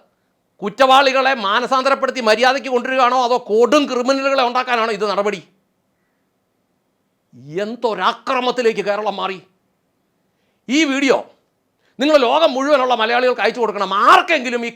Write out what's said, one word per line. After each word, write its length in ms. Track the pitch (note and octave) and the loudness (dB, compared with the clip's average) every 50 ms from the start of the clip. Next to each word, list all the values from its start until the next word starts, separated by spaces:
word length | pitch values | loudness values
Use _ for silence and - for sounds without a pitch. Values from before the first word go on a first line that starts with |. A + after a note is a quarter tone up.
| _ _ _ _ _ _ _ _ _ _ _ - F#3 | _ _ _ _ _ _ _ _ _ _ _ -10 -10
കുറ്റവാളികളെ 720 | G3+ - - C4+ C4 C4 C4+ C#4+ C4 B3+ C4+ C4 C4 C4+ | -6 0 2 4 6 6 6 4 4 2 2 2 2 0
മാനസാന്തരപ്പെടുത്തി 880 | A#3+ G3+ G3 G#3+ A#3+ B3 - C4 C4 C4 C4+ C#4 C4+ C4 B3+ A3+ C4 | 0 -2 -2 0 0 0 0 0 0 2 0 0 0 -2 -4 -4 -2
മര്യാദയ്ക്ക് 480 | A#3 G#3+ A3 A3 B3+ B3+ C4+ C#4 G#3+ C4+ | 2 2 2 4 4 2 2 0 -2 -4
കൊണ്ടുവരികയാണോ 540 | B3 A#3+ A3+ C4 C4 C4 B3 A#3+ B3+ C4 B3 | -4 -4 -2 -2 0 2 2 2 2 0 0
അതോ 140 | A#3 B3 | 0 0
കൊടും 460 | A#3+ - - G#3 A3+ A#3+ A3 C#4+ D4+ C#4+ - | -2 -2 -2 0 2 2 4 4 2 2 0
ക്രിമിനലുകളെ 520 | B3+ B3 A#3+ C4 C4+ C4+ C4+ C#4 C4+ C4+ B3 A#3+ | -2 -2 0 0 0 0 0 0 0 0 0 0
ഉണ്ടാക്കാനാണോ 420 | B3 B3+ B3+ B3+ A#3+ A3+ A3 A#3 G#3+ | 0 -2 -2 -2 -2 -2 0 -2 -2
ഇത് 120 | F3 G#3+ G3+ | -4 -4 -4
നടപടി? 340 | F#3+ G3 G3+ G#3 G3+ E3+ C#3 _ _ _ _ _ _ _ _ _ _ _ _ _ _ _ _ _ _ _ _ _ _ _ _ _ _ _ _ _ _ _ _ _ _ _ _ _ - A#2+ C3 C#3+ D#3 F#3 G#3 | -2 -2 -2 -4 -4 -8 -12 _ _ _ _ _ _ _ _ _ _ _ _ _ _ _ _ _ _ _ _ _ _ _ _ _ _ _ _ _ _ _ _ _ _ _ _ _ -20 -20 -16 -10 -8 -6 -6
എന്തൊരക്രമത്തിലേക്ക് 1200 | G#3+ A#3+ A#3 - F#3 F3 F3+ F#3 A3+ A3 - - - C4+ B3 B3 B3 A#3+ B3+ A#3 A3 G#3+ G3+ F3 | -6 -6 -4 -4 -4 -2 0 -2 -2 -2 -2 -4 -4 -4 -2 -2 -2 -2 0 0 0 0 -2 -2
കേരളം 300 | G3+ G3+ G#3+ G#3+ G3+ G3 | -2 -2 -2 -2 -4 -4
മാറി. 260 | F#3+ F#3 F#3+ F#3+ F3 - _ _ _ _ _ _ _ _ _ _ _ _ _ _ _ _ _ _ _ _ _ _ _ _ - | -4 -6 -8 -8 -10 -14 _ _ _ _ _ _ _ _ _ _ _ _ _ _ _ _ _ _ _ _ _ _ _ _ -4
ഈ 140 | B3+ D#4 D#4+ C#4 | 0 0 0 0
വീഡിയോ 260 | C4 C#4 C#4 C#4 G#3+ A#2 - - _ _ _ _ _ _ _ _ _ _ _ _ _ - | 0 0 0 0 0 0 -2 -8 _ _ _ _ _ _ _ _ _ _ _ _ _ -4
നിങ്ങൾ 180 | C4 D4+ D#4 | 0 2 2
ലോകം 360 | C#4+ A#3+ A#3 C4+ D#4 E4 D4+ B3 | 4 2 2 2 2 0 0 0
മുഴുവനുള്ള 420 | C4 C4+ D4 D4+ C4 B3+ B3+ B3 | -2 0 0 2 2 2 0 0
മലയാളികൾക്ക് 460 | A3 A3 A3+ A#3+ B3 B3+ B3+ B3 A#3+ | 0 0 0 0 0 0 0 0 0
അയച്ചു 180 | G3 A3+ G#3 A#3+ | -2 -2 -2 -2
കൊടുക്കണം. 340 | A3+ G#3 F#3 G3+ G3 F#3 F#3+ | -4 -4 -2 -4 -4 -4 -2
ആർക്കെങ്കിലും 720 | G#3 A#3+ C#4+ F4+ F#4 F4+ F4 E4 C#4 A#3 B3+ A#3+ A#3+ A#3 | 2 4 6 4 4 4 2 -2 -2 -2 -4 -6 -6 -6
ഈ 40 | A#3 A3+ | -6 -4